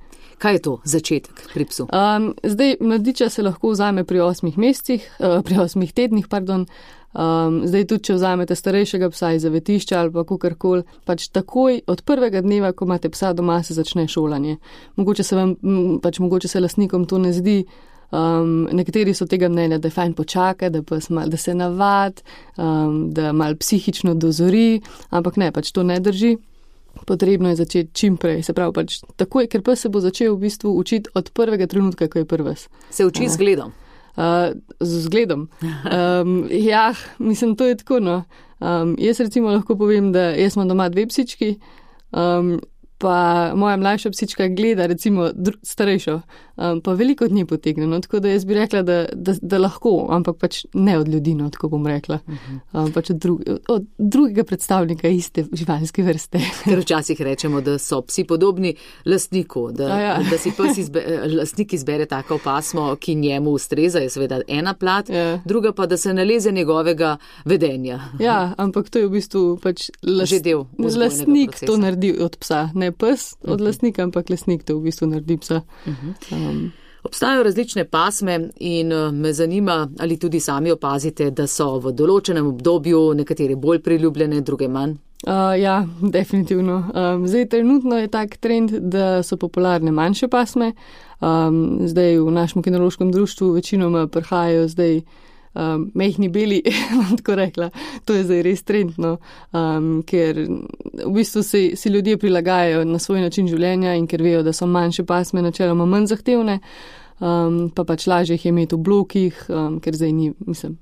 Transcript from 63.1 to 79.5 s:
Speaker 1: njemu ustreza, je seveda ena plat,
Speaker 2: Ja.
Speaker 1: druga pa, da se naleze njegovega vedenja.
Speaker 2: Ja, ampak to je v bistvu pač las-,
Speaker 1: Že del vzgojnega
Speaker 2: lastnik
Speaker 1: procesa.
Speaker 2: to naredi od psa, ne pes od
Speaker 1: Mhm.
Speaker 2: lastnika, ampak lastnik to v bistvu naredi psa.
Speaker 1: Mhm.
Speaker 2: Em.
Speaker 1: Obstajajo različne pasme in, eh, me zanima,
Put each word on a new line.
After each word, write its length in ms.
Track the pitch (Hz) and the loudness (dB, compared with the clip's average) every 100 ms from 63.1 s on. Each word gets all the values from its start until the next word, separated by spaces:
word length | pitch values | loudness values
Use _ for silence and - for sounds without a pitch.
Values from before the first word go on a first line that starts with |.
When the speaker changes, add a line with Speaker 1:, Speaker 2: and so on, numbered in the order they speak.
| 151 | 0
Speaker 1:
njemu 360 | 147 139 147 | 0 0 0
ustreza, 460 | 143 - 147 175 170 | -2 -2 0 2 2
je 100 | 131 | -2
seveda 320 | 135 135 127 - | -2 -2 -4 -2
ena 280 | 147 185 190 | -2 -4 -2
plat, 340 | 185 196 202 | 0 0 0
Speaker 2:
Ja. 320 | 175 170 175 | -2 0 -2
Speaker 1:
druga 300 | 175 220 214 | -2 0 0
pa, 160 | 208 170 | 0 0
da 100 | 175 | 0
se 160 | 190 | 0
naleze 380 | 185 196 233 208 | 0 2 2 2
njegovega 640 | 190 156 160 165 160 160 147 - - | 0 2 2 2 2 0 -2 -10 -10
vedenja. 560 | 143 170 160 131 127 123 - 139 | 0 2 2 -2 -6 -8 -10 -2
Speaker 2:
Ja, 360 | 233 214 180 - | 0 2 0 -2
ampak 340 | 196 202 202 | -2 -2 -2
to 100 | 233 | 0
je 80 | 202 | 0
v 40 | |
bistvu 460 | 202 - 196 175 175 | 0 -2 0 0 0
pač 320 | 185 175 - - | -4 -4 -10 -6
las-, 280 | 175 185 185 | -2 0 2
Speaker 1:
Že 120 | 185 | 0
del 220 | 165 151 131 | 2 0 -2
vzgojnega 320 | - 226 226 | -4 -2 2
Speaker 2:
lastnik 500 | 240 285 294 285 240 | 2 2 4 4 2
Speaker 1:
procesa. 160 | - 131 | -2 0
Speaker 2:
to 120 | - | 2
naredi 340 | 190 185 190 - | 2 2 0 0
od 180 | 170 - | -2 -6
psa, 240 | - 151 156 | -4 -2 -2
ne 160 | 185 180 | -2 -4
pes 460 | 175 220 262 - - | 0 0 0 -4 -12
od 140 | - | -6
Speaker 1:
Mhm. 100 | 202 | -2
Speaker 2:
lastnika, 400 | 208 - 240 202 | -2 0 -2 0
ampak 260 | 180 180 175 | -2 -4 -4
lastnik 340 | 180 - 165 | -4 -2 -4
to 120 | - 156 | -2 -4
v 60 | |
bistvu 240 | 160 160 160 | -4 -2 -2
naredi 300 | 156 151 165 | -2 -2 -4
psa. 240 | - 165 - - | -2 -4 -4 -12
Speaker 1:
Mhm. 260 | 160 131 147 196 - | -10 -10 -10 -12 -10
Speaker 2:
Em. 400 | 156 151 147 170 - - - | -6 -4 -4 -6 -10 -20 -14
Speaker 1:
Obstajajo 440 | - - 254 262 | -12 -4 0 2
različne 420 | 214 196 240 202 160 | 2 0 -2 -4 -2
pasme 480 | 160 185 - 196 170 165 - | 0 0 0 -2 -2 -4 -8
in, 340 | 175 170 165 | -4 -2 0
eh, 200 | 156 156 | 0 0
me 200 | 147 156 | 0 -2
zanima, 560 | 151 165 | 0 0